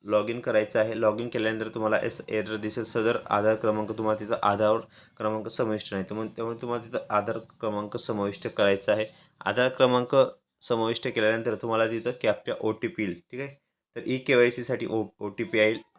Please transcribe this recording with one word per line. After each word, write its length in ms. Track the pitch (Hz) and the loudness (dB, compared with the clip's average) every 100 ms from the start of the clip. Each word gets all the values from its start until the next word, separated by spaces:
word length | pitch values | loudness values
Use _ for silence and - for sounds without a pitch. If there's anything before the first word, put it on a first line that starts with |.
लॉग 260 | 101 107 107 | 2 0 0
इन 100 | 117 | -4
करायचं 400 | 123 110 107 117 | 2 2 2 0
आहे. 220 | 110 110 | 0 2
लॉग 200 | 110 107 | 0 0
इन 80 | 120 | -4
केल्यानंतर 380 | 120 110 110 110 | -2 -2 -2 -6
तुम्हाला 300 | 117 110 107 | -2 0 0
असं 260 | 113 - - | -2 -8 -4
एरर 260 | 107 104 107 | -4 -2 -4
दिसेल, 280 | 107 113 | -4 -6
"सदर 340 | 107 120 110 120 - | -4 0 0 0 0
आधार 260 | 104 107 110 | 2 4 2
क्रमांक", 360 | 113 107 107 | 2 0 -2
तुम्हाला 280 | 110 110 107 | -2 0 -2
तिथं 160 | 107 113 | -2 0
आधार 340 | 104 101 107 113 - - - _ | 2 4 4 4 0 -20 -20 _
क्रमांक 300 | 107 110 107 | -4 -4 -6
समाविष्ट 460 | - 113 107 - | -4 -2 -2 -4
नाही, 120 | 98 92 | -6 -6
तर 60 | 104 | -6
मग 120 | 110 | -8
त्यामुळे 340 | 107 117 117 | -6 -8 -6
तुम्हाला 240 | 120 120 113 | -6 -6 -4
तिथं 140 | 123 - | -8 0
आधार 280 | 104 104 113 | 0 0 -6
क्रमांक 600 | - _ 113 104 104 117 | -8 _ -4 -4 -4 -8
समाविष्ट 500 | - 107 101 101 113 | -6 -2 -2 -4 -8
करायचा 440 | - 101 98 - | 2 2 4 2
आहे. 140 | 107 107 - _ _ 95 | 0 0 -8 _ _ -2
आधार 240 | 104 127 | 2 0
क्रमांक 480 | 131 127 123 123 135 127 - _ _ | 4 4 4 4 4 4 0 _ _
समाविष्ट 460 | - 117 113 113 131 | -4 0 0 -2 -2
केल्यानंतर 480 | 107 107 113 117 107 | 2 2 2 -2 -4
तुम्हाला 320 | 117 113 113 | -2 2 2
तिथं 240 | 113 117 120 | 0 -4 -2
कॅपचा 320 | 113 104 - - | 0 0 -2 -2
ओटीपी 440 | 110 110 113 - | -2 -2 -4 -4
येईल. 160 | 104 87 _ | -6 -6 _
ठीक 80 | 123 | -12
आहे, 160 | 139 139 _ _ _ - | -12 -14 _ _ _ -10
तर 60 | - | -4
ईकेवायसीसाठी 800 | 127 131 127 120 120 120 123 113 | -4 4 6 6 4 -6 -4 -2
ओ, 180 | 110 101 _ | -2 -4 _
ओटीपी 380 | 104 98 110 110 | -10 -6 -2 4
येईल. 220 | 107 113 - | 4 2 -8